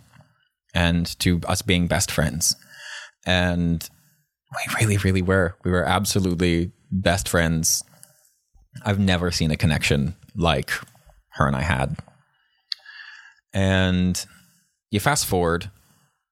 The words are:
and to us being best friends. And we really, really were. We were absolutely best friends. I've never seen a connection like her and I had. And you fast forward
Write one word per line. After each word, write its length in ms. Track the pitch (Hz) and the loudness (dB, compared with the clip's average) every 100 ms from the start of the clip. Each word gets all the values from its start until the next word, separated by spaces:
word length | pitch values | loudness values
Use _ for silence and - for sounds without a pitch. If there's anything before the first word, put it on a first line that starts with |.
| _ - _ _ _ _ _ | _ -20 _ _ _ _ _
and 440 | 87 85 85 85 - | 0 2 0 -2 -2
to 200 | 92 87 - | 0 0 0
us 140 | 92 | -2
being 240 | 101 87 87 | 0 0 2
best 240 | 82 - | 0 0
friends. 460 | - 78 78 - - - - - - - _ | 0 -2 -2 -4 -4 -10 -20 -18 -18 -20 _
And 640 | - 90 90 87 85 85 - _ _ _ _ _ - | -2 2 2 2 0 -2 -6 _ _ _ _ _ -16
we 220 | - - - | -12 -6 -2
really, 180 | 110 98 | 0 2
really 240 | 95 95 | 2 2
were. 340 | 90 95 87 - | 2 2 2 -2
We 60 | 90 | -2
were 140 | 90 | 0
absolutely 880 | 76 92 101 104 92 85 90 85 87 - - | 2 0 0 0 0 2 2 2 -2 -8 -6
best 360 | 95 95 87 - | -2 0 0 0
friends. 560 | 87 82 82 80 - - _ - _ _ _ _ _ _ - | 2 2 0 0 -2 -6 _ -20 _ _ _ _ _ _ -6
I've 140 | 110 101 | -2 2
never 320 | 98 87 87 | 2 2 0
seen 200 | - 80 | 0 0
a 60 | 76 | 0
connection 580 | 80 73 - 71 69 - - - | 0 0 2 0 0 -6 -12 -2
like 340 | 82 69 - - - _ - - _ | 0 0 -2 -8 -10 _ -20 -20 _
her 160 | - 71 | -2 0
and 100 | 67 | 0
I 60 | |
had. 340 | 82 65 67 160 - _ _ _ _ _ - - - - - - - _ _ | 0 0 -2 -6 -14 _ _ _ _ _ -14 -14 -16 -20 -20 -20 -20 _ _
And 680 | 98 95 95 92 90 90 87 - - _ _ _ _ - | -2 0 2 2 0 0 -2 -8 -18 _ _ _ _ -6
you 100 | 101 | -2
fast 240 | 147 143 | 0 -2
forward 460 | - 92 85 85 - - _ _ _ _ _ | -2 0 0 -2 -6 -18 _ _ _ _ _